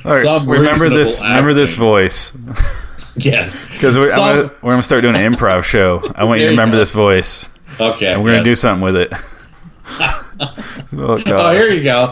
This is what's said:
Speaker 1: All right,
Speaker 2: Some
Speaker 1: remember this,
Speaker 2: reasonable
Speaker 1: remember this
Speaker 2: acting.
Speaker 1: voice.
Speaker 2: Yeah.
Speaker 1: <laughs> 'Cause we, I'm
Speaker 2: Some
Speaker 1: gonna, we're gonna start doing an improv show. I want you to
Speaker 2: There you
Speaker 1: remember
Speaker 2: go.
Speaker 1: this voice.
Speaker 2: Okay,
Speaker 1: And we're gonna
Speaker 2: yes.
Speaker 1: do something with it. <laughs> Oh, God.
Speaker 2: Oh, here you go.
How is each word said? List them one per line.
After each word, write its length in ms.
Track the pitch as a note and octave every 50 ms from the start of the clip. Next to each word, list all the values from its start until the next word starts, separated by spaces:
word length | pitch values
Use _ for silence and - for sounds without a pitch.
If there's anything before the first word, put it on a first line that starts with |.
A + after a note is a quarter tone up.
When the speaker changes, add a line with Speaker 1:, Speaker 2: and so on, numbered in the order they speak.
| -
Speaker 1:
All 60 | D#3+
right, 100 | D3 C3+ A#2+
Speaker 2:
Some 240 | D3+ D#3 D#3 C#3+ B2+
Speaker 1:
remember 420 | C3+ C#3 D3 D3+ D3+ D#3 E3 D#3+
this, 320 | - D3+ D3 D3 D3 -
Speaker 2:
reasonable 80 | G#2 G#2
Speaker 1:
remember 240 | G#2+ C3 C#3 D3 C#3+
this 160 | C#3+ C#3+ -
Speaker 2:
acting. 80 | - A2+ A#2
Speaker 1:
voice. 500 | A2 G#2+ G2 F#2+ F#2 - - - - - B2+ A#2 B2 B2+ - - - - - - - - - - - -
Speaker 2:
Yeah. 340 | C3 C3 C3+ A#2+ A2 F2 F2+
Speaker 1:
<laughs> 300 | - - - - - -
'Cause 180 | - C3+ A#2+ C3
we, 60 | C#3
I'm 60 | C#3+
Speaker 2:
Some 260 | - B2+ - - C#3
Speaker 1:
gonna, 160 | D3 C#3+ C#3+ - -
we're 100 | - B2 B2
gonna 100 | B2 A#2
start 180 | - D3 B2
doing 140 | A#2+ A#2+ A2
an 180 | F#2+ G2+ A2+ A#2+
improv 300 | - A#2 G2 F#2 F2+ F2
show. 380 | - - A2 F#2+ F#2 F2 E2+ - - G2+
I 80 | - G#2
want 140 | A2+ A#2 A2+
you 60 | A#2
to 0 |
Speaker 2:
There 0 |
you 40 | A2+
Speaker 1:
remember 240 | A2 A#2 A2+ A2+ A2
Speaker 2:
go. 40 | A2
Speaker 1:
this 120 | G#2 -
voice. 580 | - G#2+ G#2 G2+ F#2+ F#2 F2+ - - - - - - - - - - -
Speaker 2:
Okay, 340 | A2 A2+ A2+ - G2+ F#2 F#2
Speaker 1:
And 100 | G2+ G#2+
we're 60 | A2+ A#2
gonna 20 | A#2
Speaker 2:
yes. 60 | A2
Speaker 1:
do 100 | A#2 A#2+
something 280 | - - A#2 G2 F#2 F#2+
with 120 | F#2 F#2 F2
it. 140 | F2 - - -
<laughs> 60 | - - - - - - - - - - - - - - - - - - B2 - - - - -
Oh, 760 | C#3+ C3+ - - - - - - - - D3 C#3+ C3 B2 A2+ D3+ A3
God. 40 | G3+
Speaker 2:
Oh, 220 | G3+ F#3+ F3+ E3+
here 180 | E3+ G3 A3+ A3 G3
you 100 | D#3+ C#3
go. 220 | C3+ B2 B2 B2+ B2+